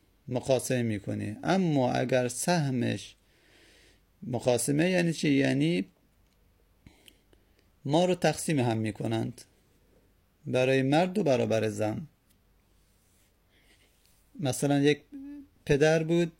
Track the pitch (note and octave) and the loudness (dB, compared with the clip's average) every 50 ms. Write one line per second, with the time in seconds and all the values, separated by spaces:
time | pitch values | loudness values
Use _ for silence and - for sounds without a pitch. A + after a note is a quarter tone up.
0 | _ _ _ _ - C3 B2+ B2 - - C3 A#2+ - - C3 B2 A#2 A2+ G#2+ G2 | _ _ _ _ -12 -6 -6 -6 0 0 0 0 0 -2 -2 -2 0 -2 -4 -4
1 | - A#2 G#2+ G#2 G#2 G#2 G#2+ - - - F3+ F#3+ F#3 E3 D3 C3+ B2 B2+ B2+ B2+ | -6 -6 -6 -6 -6 -8 -8 -6 -2 0 0 2 2 2 2 2 2 2 0 0
2 | B2+ B2 C3 B2+ B2 A#2+ - - - F3 F3+ E3+ D3 C3+ C3 A#2+ A#2 A2+ A2+ G2 | 0 0 0 0 0 0 -4 -4 -2 0 0 0 0 0 -2 -2 -2 -2 -2 -4
3 | - - - _ _ _ _ _ _ _ _ _ _ _ _ _ _ _ _ _ | -8 -14 -20 _ _ _ _ _ _ _ _ _ _ _ _ _ _ _ _ _
4 | _ _ _ - - C3 B2+ A2+ - B2+ B2 A#2 - C#3+ C#3+ D3 E3+ F#3 F#3 F3+ | _ _ _ -16 -10 -6 -6 -2 0 2 2 2 2 0 0 2 2 2 2 2
5 | E3+ E3+ D#3 - - D3+ C#3 C#3 C3+ C3 C3 C#3 D3 E3 F3 F3+ F#3+ - _ _ | 0 0 -2 -2 0 2 2 2 2 2 0 0 0 0 0 -2 -4 -8 _ _
6 | _ _ _ _ _ _ _ _ _ _ _ _ _ _ _ _ _ - _ _ | _ _ _ _ _ _ _ _ _ _ _ _ _ _ _ _ _ -20 _ _
7 | _ - _ _ _ _ _ _ _ _ _ _ _ _ _ _ - C#3 D3 E3+ | _ -20 _ _ _ _ _ _ _ _ _ _ _ _ _ _ -6 0 2 2
8 | F3+ F#3 F3 F3 - D#3 D3+ - - - D#3+ C3+ A#2+ A#2+ A2+ A2+ A2 G#2+ G2 - | 2 2 0 2 0 0 0 0 -2 -2 0 0 2 0 0 -2 -2 -4 -6 -6
9 | A2+ A2+ A2+ A2+ A#2+ B2 - - - _ _ _ _ _ _ _ _ _ _ _ | -4 -4 -2 -2 -4 -6 -8 -12 -20 _ _ _ _ _ _ _ _ _ _ _
10 | _ _ _ _ _ _ _ _ - C3 B2 B2+ B2+ C3 C3+ C3+ C3 C3+ C#3+ D#3+ | _ _ _ _ _ _ _ _ -10 -4 0 0 2 2 2 2 2 2 2 2
11 | F#3 F#3 F#3 G#3+ F3 D3 B2+ A#2 A#2 A2 A2 A2+ G#2+ A2 G#2 G#2+ G#2+ G#2+ A2+ - | 2 2 0 -2 2 2 2 2 2 2 0 0 0 -2 -4 -2 -4 -4 -4 -6
12 | D#3+ - _ _ _ _ _ _ _ _ _ _ _ _ _ _ _ _ _ _ | -10 -14 _ _ _ _ _ _ _ _ _ _ _ _ _ _ _ _ _ _
13 | _ _ _ _ _ _ _ _ _ _ _ _ _ _ _ _ _ _ _ _ | _ _ _ _ _ _ _ _ _ _ _ _ _ _ _ _ _ _ _ _
14 | _ _ _ _ _ _ _ B3+ D#3 B2+ A#2+ - D3 C#3+ C#3+ C#3+ C#3 D3 D3 - | _ _ _ _ _ _ _ -6 -4 -4 -2 0 0 2 2 4 4 4 2 2
15 | - _ - C4+ C4+ C#4+ C#4+ D4 C#4 _ _ _ - - D3 C3+ D3+ D#3 D#3+ E3 | -4 _ -18 -16 -16 -14 -16 -16 -18 _ _ _ -2 0 2 4 4 4 4 2
16 | D#3+ D#3 E3+ E3+ F3 E3 - - | 0 0 0 0 0 -2 -4 -10